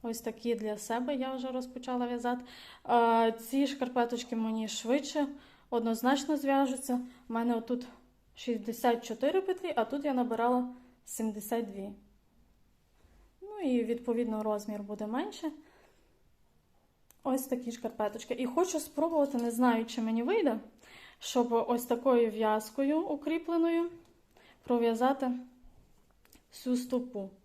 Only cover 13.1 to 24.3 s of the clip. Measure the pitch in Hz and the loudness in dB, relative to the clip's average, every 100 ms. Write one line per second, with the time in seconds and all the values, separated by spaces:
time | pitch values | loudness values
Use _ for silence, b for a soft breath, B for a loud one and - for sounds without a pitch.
13.1 | b b _ 392 415 320 247 226 233 - | b b _ -14 -4 0 2 2 -2 -2
14.1 | 233 240 214 214 208 208 208 202 208 214 | 0 0 -2 -2 -2 -4 -8 -8 -8 -4
15.1 | 247 392 370 320 294 B B B B B | -4 -4 -6 -8 -8 B B B B B
16.1 | B _ _ _ _ _ _ _ _ _ | B _ _ _ _ _ _ _ _ _
17.1 | _ 277 262 - 247 240 233 226 - 214 | _ -2 -2 0 -4 -4 -6 -8 -2 -4
18.1 | 220 - 233 247 320 359 311 - - 330 | -4 -8 -4 -2 2 2 0 -4 0 2
19.1 | 320 285 269 233 233 254 226 226 - 220 | 2 2 2 -2 4 4 4 0 -2 0
20.1 | 226 240 440 302 226 - _ B B B | 0 2 4 4 0 -6 _ B B B
21.1 | B - 254 240 233 226 240 - 240 269 | B -2 2 4 2 2 0 0 2 6
22.1 | 240 233 214 214 214 220 - 277 311 349 | 6 4 2 2 2 -2 -2 2 2 0
23.1 | 294 302 330 330 339 330 330 339 339 - | -4 -2 -2 0 2 4 2 0 -6 -20
24.1 | _ _ | _ _